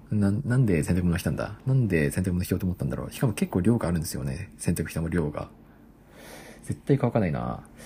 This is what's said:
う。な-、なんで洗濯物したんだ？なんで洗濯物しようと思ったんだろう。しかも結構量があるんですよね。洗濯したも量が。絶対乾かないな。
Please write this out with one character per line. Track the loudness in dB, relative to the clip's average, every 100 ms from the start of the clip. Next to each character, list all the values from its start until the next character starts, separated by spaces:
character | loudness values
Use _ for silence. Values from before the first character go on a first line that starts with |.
| -4
う。 |
な-、 | 2 2
な | 2 0 2
ん |
で | 4 4
洗 | 2 2
濯 |
物 | 2 2
し |
た | 0
ん | -2
だ？ | -4 -4 0
な |
ん | 2 4
で | 4 2
洗 | 0
濯 | 0
物 | 0
し | 0
よ | 0
う |
と |
思 | -2
っ | -2
た | -4
ん |
だ | -4
ろ |
う。 | -6
し | -2
か | -2
も |
結 | 0 0
構 | 2
量 | 4 2
が | 2
あ |
る | -2
ん |
で | -2
す |
よ | -6
ね。 | -6 -6 -10 -6
洗 | -2
濯 | -2 -2
し |
た | -4
も | -2
量 | 0 -2
が。 | -4 -10 -14 -20 -20 -20 -20 -20 -20 -20 -18 -20 -14
絶 | -10 -6
対 | 0 2
乾 | 2
か | 2
な | 0
い |
な。 | 0 -4 -8 -12 -20